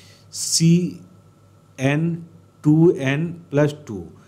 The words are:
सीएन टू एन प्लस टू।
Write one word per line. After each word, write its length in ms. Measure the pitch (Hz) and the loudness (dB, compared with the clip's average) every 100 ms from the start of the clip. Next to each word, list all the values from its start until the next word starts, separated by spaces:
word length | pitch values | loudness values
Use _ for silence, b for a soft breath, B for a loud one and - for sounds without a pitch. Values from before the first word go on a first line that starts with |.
| B B B | B B B
सीएन 1900 | - - - 165 170 180 - - - _ _ _ _ _ - 131 147 165 165 - - _ _ | -12 -6 0 4 2 0 -8 -18 -20 _ _ _ _ _ -4 -2 0 -2 -6 -10 -20 _ _
टू 280 | 151 156 170 | 2 4 4
एन 360 | 180 135 143 170 | 2 -2 -2 -4
प्लस 480 | - - 139 147 147 - | -10 -6 0 0 -2 -12
टू। 180 | 101 82 b | -14 -14 b